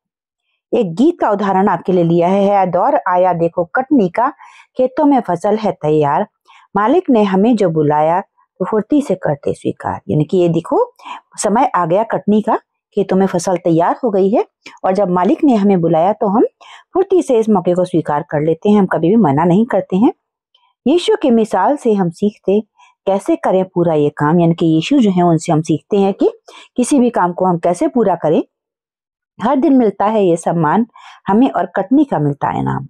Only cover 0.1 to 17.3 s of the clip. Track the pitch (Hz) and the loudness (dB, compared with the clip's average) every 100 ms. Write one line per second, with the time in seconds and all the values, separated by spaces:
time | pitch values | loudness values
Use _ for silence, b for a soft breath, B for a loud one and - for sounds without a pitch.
0.1 | _ _ _ _ _ - 226 196 165 294 | _ _ _ _ _ -6 -4 -2 0 0
1.1 | - 285 202 202 185 202 175 - 180 170 | 0 -2 -2 0 0 0 -2 -2 0 2
2.1 | 170 170 196 202 202 185 175 226 285 - | 2 2 2 2 2 0 0 0 -2 0
3.1 | 180 185 170 165 175 170 - 254 294 185 | 0 0 0 -2 -4 -4 -4 0 0 0
4.1 | 196 254 - B B B - 254 254 294 | 0 -4 -4 B B B -4 -2 0 0
5.1 | 269 - 175 208 214 214 170 151 156 143 | 2 0 -4 -2 -2 -4 -4 0 0 2
6.1 | 156 202 _ _ b b 196 214 330 370 | -2 -4 _ _ b b -2 0 0 2
7.1 | 240 208 190 214 226 190 160 147 151 156 | 2 2 2 2 2 0 0 0 2 2
8.1 | 175 - _ _ - 185 214 208 294 - | 0 -4 _ _ -10 -4 -4 0 -2 0
9.1 | 185 165 147 - 170 - - - 92 - | -4 -4 -4 -6 -6 -8 -8 -8 -8 -4
10.1 | 151 151 190 175 165 160 339 480 _ B | -2 0 0 0 -2 -2 -2 -2 _ B
11.1 | B _ - 220 208 277 180 170 185 226 | B _ -6 -2 0 0 -2 0 0 -2
12.1 | 180 - 214 208 302 _ _ _ - 190 | -4 0 0 0 -4 _ _ _ -6 -2
13.1 | 190 190 180 185 180 180 165 180 262 247 | 0 0 -2 -2 -2 0 0 0 -2 -2
14.1 | 196 190 254 415 _ B B 185 196 190 | 0 0 0 -4 _ B B -4 -2 0
15.1 | 180 185 320 294 226 202 190 165 160 180 | 0 0 2 2 2 2 2 2 2 0
16.1 | 214 214 208 440 _ B B B 339 381 | 0 -2 0 0 _ B B B -4 0
17.1 | 359 - | 0 2